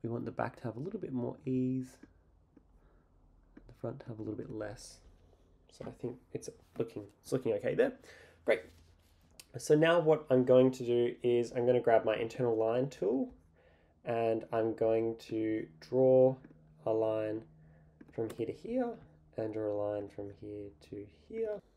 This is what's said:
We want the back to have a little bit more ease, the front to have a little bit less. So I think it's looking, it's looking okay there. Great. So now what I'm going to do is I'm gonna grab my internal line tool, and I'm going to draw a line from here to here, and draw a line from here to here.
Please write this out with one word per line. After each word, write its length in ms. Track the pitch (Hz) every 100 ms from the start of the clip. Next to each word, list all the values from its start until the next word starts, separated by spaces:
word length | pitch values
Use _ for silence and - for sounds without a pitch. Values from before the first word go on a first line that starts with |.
We 60 | 117
want 160 | 120 120
the 60 |
back 260 | 117 113 -
to 60 |
have 120 | 117 107
a 40 |
little 200 | 165 208
bit 140 | 170
more 240 | 131 120 - 135
ease, 520 | 127 127 131 127 - - _ _ _ _ _ _ _ _ _ _ _ _ _ _ - -
the 60 |
front 260 | - 117 139
to 40 | -
have 120 | 107
a 20 |
little 160 | 107 107
bit 140 | 110
less. 480 | 110 107 - - - - _ _ _ _ _ _
So 140 | - 113
I 40 |
think 260 | - 123 - _
it's 160 | 117 - - _ -
looking, 260 | 117 - 101 _
it's 100 | -
looking 220 | 131 117
okay 220 | 104 120 -
there. 180 | 185 - - - - _ -
Great. 160 | - - - - _ _ _ _ _ - 123
So 180 | - 151
now 240 | 160 170
what 260 | 156 151 -
I'm 160 | 127 127
going 260 | 127 131
to 140 | 127 120
do 300 | 120 120 120
is 280 | 123 120 117
I'm 140 | 131 120
gonna 160 | 123
grab 240 | 117 113 110
my 100 | 107
internal 400 | 113 - 123 113
line 340 | 110 120 143
tool, 440 | - 185 262 254 - _ _ _ _ _ _
and 420 | - 117 113 110 -
I'm 220 | 120 113
going 420 | 107 113 113 113 113 -
to 400 | 113 110 110 - -
draw 560 | - 127 131 131 131 135 - - - - -
a 60 |
line 520 | 110 110 110 107 107 107 - - - - _ -
from 180 | - 110 -
here 120 | 113
to 40 |
here, 380 | - - 247 240 226 - _ _ -
and 160 | 110
draw 180 | 107 107
a 60 | 104 104
line 160 | 104 101
from 220 | - 101 101
here 280 | 104 104 101 - -
to 160 | 104 104 _ _
here. 300 | 226 220 202 _